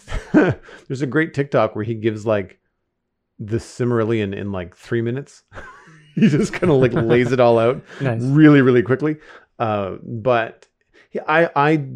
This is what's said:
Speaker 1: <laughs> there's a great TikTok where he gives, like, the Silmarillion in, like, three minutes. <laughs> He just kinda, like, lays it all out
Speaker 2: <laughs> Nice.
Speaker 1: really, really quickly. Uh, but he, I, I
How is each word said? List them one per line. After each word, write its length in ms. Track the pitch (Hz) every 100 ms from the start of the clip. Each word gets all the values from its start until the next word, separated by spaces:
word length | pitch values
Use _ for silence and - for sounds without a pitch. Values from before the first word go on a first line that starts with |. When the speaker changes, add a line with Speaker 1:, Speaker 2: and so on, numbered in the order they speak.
| - -
Speaker 1:
<laughs> 160 | -
there's 680 | - 185 - - - - 127
a 40 | 139
great 280 | 135 160
TikTok 400 | - 143 135 110 107
where 80 |
he 100 | 104
gives, 300 | 113 110 107
like, 340 | 104 107 90 _ _ _ _ _ _ _ _ -
the 180 | 110 110
Silmarillion 760 | - - 123 120 110 113 104 98
in, 140 | 101
like, 240 | 95 90
three 260 | - - 120
minutes. 440 | 117 123 143 - _
<laughs> 640 | - - - - - _ -
He 120 | 214
just 240 | 139 -
kinda, 220 | - 180
like, 180 | 139 127
lays 380 | 120 117 120 123
it 80 | 127
all 220 | 123 117
out 200 | 113 147 -
Speaker 2:
<laughs> 80 | -
Nice. 200 | 135 113
Speaker 1:
really, 400 | 123 143 151 143
really 200 | 127 123
quickly. 360 | 120 123 147 151 - - _ -
Uh, 380 | 113 104 98 92
but 640 | - 120 113 120 113 - _ _ _ _ _
he, 100 | -
I, 280 | - 156 170
I 320 | - 147 156 135